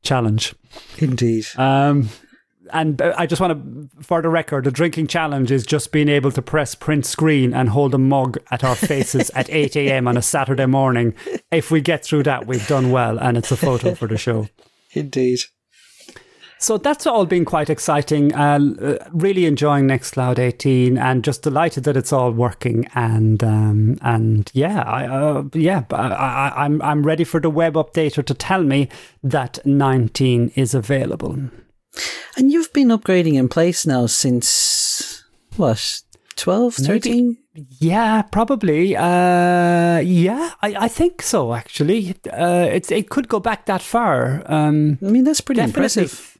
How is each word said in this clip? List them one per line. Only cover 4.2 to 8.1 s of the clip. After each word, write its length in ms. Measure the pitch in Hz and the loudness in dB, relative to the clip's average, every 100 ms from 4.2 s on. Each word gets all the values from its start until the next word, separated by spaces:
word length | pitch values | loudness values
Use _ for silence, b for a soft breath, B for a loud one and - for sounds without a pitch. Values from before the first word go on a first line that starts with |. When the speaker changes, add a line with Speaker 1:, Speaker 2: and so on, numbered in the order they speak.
Speaker 1:
the 60 | 165 | 0
record, 360 | 165 156 143 | 0 -2 -2
the 60 | 131 | -2
drinking 380 | 123 170 160 156 | 0 -2 0 -2
challenge 420 | 170 160 139 123 | -2 -2 -2 0
is 160 | 135 117 | 0 0
just 240 | 147 - | -4 0
being 180 | 151 147 | 0 2
able 220 | 143 135 | 2 0
to 120 | 131 | -2
press 340 | - 151 139 - | -4 -4 -4 -6
print 300 | - 151 139 | -2 -2 -2
screen 460 | - 156 147 123 | 0 2 2 2
and 180 | 123 123 | 0 0
hold 220 | 113 139 | 2 2
a 40 | 131 | 2
mug 400 | 131 | 2